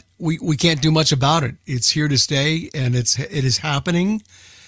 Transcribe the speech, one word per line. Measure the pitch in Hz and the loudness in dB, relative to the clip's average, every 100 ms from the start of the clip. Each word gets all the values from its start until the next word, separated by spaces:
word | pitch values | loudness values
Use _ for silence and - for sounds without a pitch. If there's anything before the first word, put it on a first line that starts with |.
| - _ | -8 _
we, | 160 160 | -4 -2
we | 170 143 | -2 0
can't | 170 156 | 2 2
do | 151 | 2
much | 156 156 | 4 2
about | 139 139 147 | 2 2 2
it. | 127 - - | 0 -6 -6
It's | 127 - | -2 0
here | 151 151 | 0 0
to | 135 | 0
stay, | - 143 147 160 - | 0 0 0 -2 -4
and | - 127 | -4 0
it's, | 123 120 - | 0 0 -2
it | 147 151 | -4 -2
is | 131 - | 0 -2
happening | 156 143 180 170 190 214 - - - - | -2 -2 0 0 0 -2 -6 -20 -20 -20